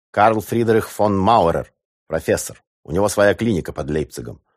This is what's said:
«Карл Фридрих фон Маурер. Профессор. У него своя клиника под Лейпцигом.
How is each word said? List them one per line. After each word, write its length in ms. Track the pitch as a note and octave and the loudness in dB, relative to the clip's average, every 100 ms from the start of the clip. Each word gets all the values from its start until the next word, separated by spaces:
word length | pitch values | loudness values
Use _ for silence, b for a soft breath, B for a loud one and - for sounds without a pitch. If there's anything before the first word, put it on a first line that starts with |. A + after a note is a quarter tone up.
| _ | _
«Карл 300 | G#2 G#2+ A2 | 2 2 2
Фридрих 480 | - A#2 A2+ A2 - | -2 -2 2 2 0
фон 300 | - G#2 G2 | -2 0 2
Маурер. 540 | F#2+ A2+ E2+ D2+ - _ _ _ _ | 4 4 2 0 -6 _ _ _ _
Профессор. 560 | D#2+ - F#2 - - _ _ | -6 -2 -2 -4 -14 _ _
У 80 | - | -6
него 160 | E2 G2+ | -2 0
своя 260 | - G#2 | 2 2
клиника 380 | - A#2 F2+ C#2+ | 2 0 -2 -4
под 180 | - D2 | -10 -6
Лейпцигом. 500 | D2+ D2 - A#1 - _ | -4 -6 -10 -16 -18 _